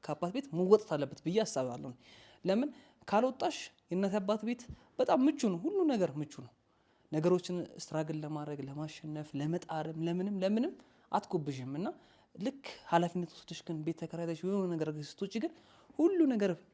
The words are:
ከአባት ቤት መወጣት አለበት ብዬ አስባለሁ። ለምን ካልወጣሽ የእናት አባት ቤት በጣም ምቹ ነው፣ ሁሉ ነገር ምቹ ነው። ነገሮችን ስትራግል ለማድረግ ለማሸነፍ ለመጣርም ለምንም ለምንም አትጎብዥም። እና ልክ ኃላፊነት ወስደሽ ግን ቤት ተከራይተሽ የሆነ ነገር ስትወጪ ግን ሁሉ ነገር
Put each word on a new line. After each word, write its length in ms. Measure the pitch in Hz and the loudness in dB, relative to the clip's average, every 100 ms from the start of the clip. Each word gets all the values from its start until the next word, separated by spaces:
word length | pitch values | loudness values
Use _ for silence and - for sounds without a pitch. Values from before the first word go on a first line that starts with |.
ከአባት 300 | - 147 175 | -6 -4 -2
ቤት 140 | 226 277 | -4 -4
መወጣት 380 | 165 185 208 - | 0 8 6 6
አለበት 280 | 151 139 - | -2 -2 -4
ብዬ 160 | 160 196 | -2 0
አስባለሁ። 520 | 214 - 127 139 143 123 - - - - | 0 0 -2 -4 -10 -12 -20 -20 -20 -8
ለምን 260 | 170 202 294 - - _ - | 2 2 2 -6 -20 _ 2
ካልወጣሽ 480 | 202 254 254 - - - _ _ | 2 2 0 -2 -2 -12 _ _
የእናት 280 | 180 196 | 0 0
አባት 280 | 208 196 214 | 0 0 -2
ቤት 180 | 214 240 - - - | 0 -6 -8 -18 -16
በጣም 240 | - - - | -2 4 6
ምቹ 200 | 269 285 226 | 6 4 0
ነው፣ 120 | 170 | 0
ሁሉ 180 | 247 403 330 | 0 2 4
ነገር 240 | 240 170 | 4 2
ምቹ 220 | 139 147 - | 0 -6 -8
ነው። 120 | 120 _ _ _ _ _ _ | -16 _ _ _ _ _ _
ነገሮችን 440 | 156 165 180 180 180 147 - | 2 4 2 0 -6 -6 -12
ስትራግል 400 | - 156 156 156 | -6 -4 -4 -4
ለማድረግ 400 | 151 151 147 143 | -6 -6 -6 -8
ለማሸነፍ 680 | 135 143 156 - 156 151 151 | -8 -6 -8 -8 -8 -8 -6
ለመጣርም 640 | 139 151 170 - 160 156 160 | -4 0 -2 -2 -6 -4 -2
ለምንም 340 | 165 175 196 196 | -2 0 0 0
ለምንም 340 | 190 214 302 - - _ _ | 2 2 0 -4 -20 _ _
አትጎብዥም። 600 | 202 - 175 147 127 127 | -2 0 -2 -2 -6 -6
እና 140 | 143 220 370 - _ _ | -4 -6 -8 -18 _ _
ልክ 300 | - 214 - - - | -6 -6 -6 -16 -16
ኃላፊነት 460 | - 170 175 180 170 | 0 2 2 -2 -6
ወስደሽ 300 | - - 170 | -10 -16 -14
ግን 140 | - 160 | -6 -4
ቤት 180 | 156 160 | -4 -6
ተከራይተሽ 420 | 165 165 170 160 | -8 -6 -4 -2
የሆነ 260 | 185 196 185 | 0 0 0
ነገር 200 | 165 156 151 | 0 -2 -4
ስትወጪ 320 | 143 - 196 226 | -8 -8 -4 -2
ግን 120 | 320 - - - - | -4 -8 -20 -20 -14
ሁሉ 240 | - 330 381 294 | 2 4 6 4
ነገር 240 | 233 196 170 - | 4 2 0 -8